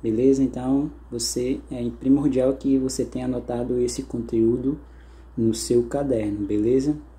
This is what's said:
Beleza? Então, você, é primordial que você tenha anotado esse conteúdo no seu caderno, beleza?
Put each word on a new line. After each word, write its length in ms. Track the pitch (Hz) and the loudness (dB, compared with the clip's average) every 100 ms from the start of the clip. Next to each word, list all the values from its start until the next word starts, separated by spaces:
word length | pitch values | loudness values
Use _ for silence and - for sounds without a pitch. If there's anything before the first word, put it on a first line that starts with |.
Beleza? 400 | 117 110 131 135 | 0 2 4 4
Então, 480 | 131 113 127 139 147 - - | 2 -2 -2 0 -2 -8 -10
você, 500 | 120 - - 123 139 - | -8 -6 -4 -4 -4 -8
é 180 | 127 120 117 | -6 -6 -4
primordial 540 | 127 143 143 127 127 135 | 2 4 4 2 2 0
que 200 | 139 135 | 2 2
você 300 | 131 - 123 | 0 -2 -4
tenha 180 | 123 | -4
anotado 560 | 127 127 120 120 123 123 | -4 -4 -4 -4 -2 0
esse 220 | 123 123 | -2 -4
conteúdo 760 | 131 120 117 113 113 123 131 151 - - - - - | -8 -8 -2 2 2 2 0 -4 -8 -20 -20 -20 -14
no 200 | - 113 | -2 0
seu 300 | 113 - 120 | 0 2 2
caderno, 600 | 120 139 139 117 107 104 98 | 2 -2 0 0 0 -2 -2
beleza? 480 | 104 107 131 139 151 - | 0 4 2 2 -2 -6